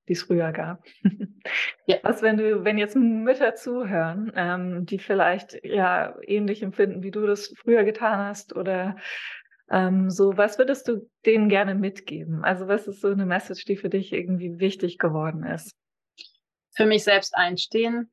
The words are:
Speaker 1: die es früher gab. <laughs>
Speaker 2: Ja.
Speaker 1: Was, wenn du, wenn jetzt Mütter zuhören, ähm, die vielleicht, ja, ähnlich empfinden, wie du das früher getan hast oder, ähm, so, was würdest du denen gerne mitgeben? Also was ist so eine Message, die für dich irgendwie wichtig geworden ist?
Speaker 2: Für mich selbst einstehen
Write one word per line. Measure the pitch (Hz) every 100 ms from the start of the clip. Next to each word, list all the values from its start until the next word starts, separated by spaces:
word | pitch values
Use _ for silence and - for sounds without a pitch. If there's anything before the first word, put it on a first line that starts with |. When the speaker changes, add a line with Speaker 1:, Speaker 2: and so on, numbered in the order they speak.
| -
Speaker 1:
die |
es | 170
früher | - 170 160
gab. | 160 160 180 _ _
<laughs> | 190 - 185 - - - - - -
Speaker 2:
Ja. | -
Speaker 1:
Was, | - 226
wenn | 220 214
du, | 214 208
wenn | 196 208
jetzt | 208 269
Mütter | 233 220 233 262 226
zuhören, | - 254 247 202 180 165 185 220 185
ähm, | 175 180 180 175 175
die | 196
vielleicht, | - 196 170 196 - -
ja, | - 202 185 180 - -
ähnlich | - 208 202 202
empfinden, | 196 - 196 180
wie | 190
du | 208 208
das | 202 - -
früher | - 233
getan | 202 214 220 202 202
hast | 202 -
oder, | - 190 185 190 196 - - - - - _ -
ähm, | 190 185 190 185
so, | 180 196 190
was | 214 233
würdest | 262 277 -
du | 214 - _ 220
denen | 220 214
gerne | 196 196
mitgeben? | 196 196 190 - 160 160 160
Also | - 185 190
was | 214 -
ist | 196
so | 202
eine | 196 185
Message, | 185 - 185
die | - 196
für | 185
dich | 196 190
irgendwie | - 180 180 175 170
wichtig | 190 190 175 -
geworden | 170 156 160 160
ist? | 165 165 - - _ _ _ - - _ _ _ _
Speaker 2:
Für | - 214
mich | 208
selbst | 208 196 - -
einstehen | 175 180 - 226 233 233 226